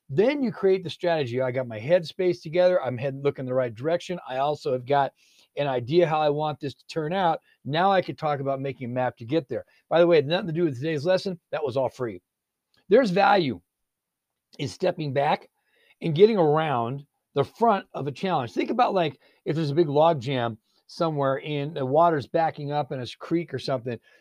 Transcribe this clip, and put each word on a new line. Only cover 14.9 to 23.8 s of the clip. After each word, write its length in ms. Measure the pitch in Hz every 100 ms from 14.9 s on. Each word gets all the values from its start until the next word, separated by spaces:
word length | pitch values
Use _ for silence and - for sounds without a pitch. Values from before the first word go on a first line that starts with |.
| 170 151
back 360 | 131 147 190 - _ _ _ _ -
and 100 | 165
getting 240 | 151 214 214
around 720 | 156 151 160 127 117 139 143 _ _
the 100 | 143
front 420 | 135 - 233 196 -
of 140 | 170 139
a 40 |
challenge. 400 | 127 190 160 120
Think 180 | - 247
about, 240 | 233 233
like, 260 | 190 160 - _ _
if 100 | 196
there's 160 | 156 151
a 60 | 143
big 120 | 160
log 320 | 143 160 160
jam 380 | 120 131 117 110 _ _ _
somewhere 520 | - 165 151 135 135
and 320 | 156 147 143 165
the 100 | 131
water's 400 | 147 170 156 117
backing 460 | 165 160 151 143
up 180 | 147 143
in 80 | 139
a 40 |
s-, 120 | 120
creek 400 | - - 170 160
or 60 | 131
something, 360 | - 131